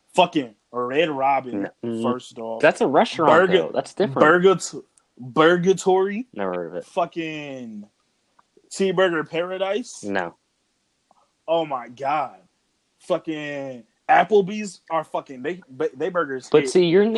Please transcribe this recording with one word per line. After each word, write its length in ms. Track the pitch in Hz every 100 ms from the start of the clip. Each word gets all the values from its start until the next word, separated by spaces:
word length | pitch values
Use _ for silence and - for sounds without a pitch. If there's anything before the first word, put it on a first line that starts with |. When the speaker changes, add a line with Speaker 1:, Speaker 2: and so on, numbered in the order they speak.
| _
Speaker 1:
Fucking 400 | - 175 165 123 104 _
Red 400 | 120 123 139 165
Robin, 540 | 139 135 135 127 107
Speaker 2:
No, 60 | 98 -
mm. 180 | 120 113
Speaker 1:
first 360 | 117 123 - 120
off. 240 | 113 113
Speaker 2:
That's 180 | 143 -
a 60 | 208
restaurant, 440 | 139 233 - 156
Speaker 1:
Burger-, 280 | 160 185 185
Speaker 2:
though. 120 | 156
That's 180 | - -
different. 340 | - 185 131 143
Speaker 1:
Burgat-, 560 | 175 185 180 - 139 - _ _ -
Burgatory. 1080 | 127 120 160 180 175 185 - 185 190 202 254
Speaker 2:
Never 220 | - 196
heard 120 | 180 170
of 60 | 175
it. 80 | -
Speaker 1:
Fucking 1000 | - 170 175 160 156 147 135 120 107 104 _ _ _ _ _ _ _ _
Cheeseburger 580 | - 190 180 190 165 151
Paradise. 760 | 160 180 185 190 214 247 -
Speaker 2:
No. 320 | 104 98 170 - _ _ _ _ _ _ _ _ _ _ -
Speaker 1:
Oh 200 | 165 160
my 220 | 131 120
God. 500 | 123 135 151 127 95 _ _ _ _ _ _
Fucking 840 | - - - 156 147 143 139 123 110 _ -
Applebee's 720 | 156 175 208 185 214 208 - _
are 140 | 165
fucking, 380 | 156 170 147 131
they, 180 | 135 180 - 131 156
they 140 | 127 170
burgers 400 | 175 147 131 -
Speaker 2:
But 120 | 151
Speaker 1:
hit. 80 | 139
Speaker 2:
see, 140 | 185 175
you're 160 | 175
Speaker 1:
Have 80 |
you, 20 | 214